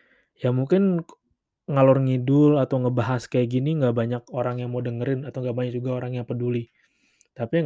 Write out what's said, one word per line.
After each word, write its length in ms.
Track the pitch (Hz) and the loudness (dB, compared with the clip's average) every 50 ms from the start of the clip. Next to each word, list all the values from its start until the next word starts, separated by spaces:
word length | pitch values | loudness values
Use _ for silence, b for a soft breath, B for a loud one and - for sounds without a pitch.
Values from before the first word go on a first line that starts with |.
| b b b b b b b _ | b b b b b b b _
Ya 120 | - 123 | -2 -2
mungkin 560 | 123 127 131 135 180 190 202 190 180 165 165 - - _ _ _ _ _ _ _ _ _ _ - | 0 0 0 2 2 2 4 2 0 0 -4 -6 -14 _ _ _ _ _ _ _ _ _ _ -4
ngalor 320 | 147 139 135 135 131 135 | 2 4 6 6 6 4
ngidul 560 | 131 131 131 127 123 131 135 143 147 147 147 143 | 4 2 0 0 2 2 4 6 6 6 6 4
atau 240 | 131 - 139 131 | 2 0 0 0
ngebahas 460 | 123 123 127 123 110 120 127 120 - - | 0 0 0 0 0 0 -2 -4 -4 -2
kayak 200 | - 131 123 117 | 0 0 0 0
gini 260 | 123 127 131 147 165 156 | 0 -2 -2 0 0 0
nggak 160 | 135 123 117 | 0 0 0
banyak 300 | 120 117 117 123 120 - - 214 | 0 -2 -2 -4 -6 -8 -8 -6
orang 300 | 131 120 123 123 123 123 | -4 -4 -4 -4 -6 -6
yang 60 | 120 123 | -6 -6
mau 60 | 123 | -4
dengerin 460 | 120 123 117 117 120 135 135 127 131 123 | -4 -4 -6 -4 -4 -4 -4 -4 -6 -8
atau 160 | 120 135 123 | -8 -6 -6
nggak 140 | 123 117 123 | -4 -4 -4
banyak 160 | 123 123 120 123 | -4 -4 -6 -6
juga 240 | 120 131 127 123 | -6 -4 -6 -6
orang 160 | 123 123 127 123 | -6 -6 -6 -8
yang 80 | 117 | -6
peduli. 440 | - 139 120 120 123 123 120 117 - b b b b b b b b b b b b _ - | -6 -6 -4 -4 -2 -2 -4 -6 -8 b b b b b b b b b b b b _ -8
Tapi 240 | 120 113 - 170 | -6 -2 -2 -2
ya 0 | 160 | 0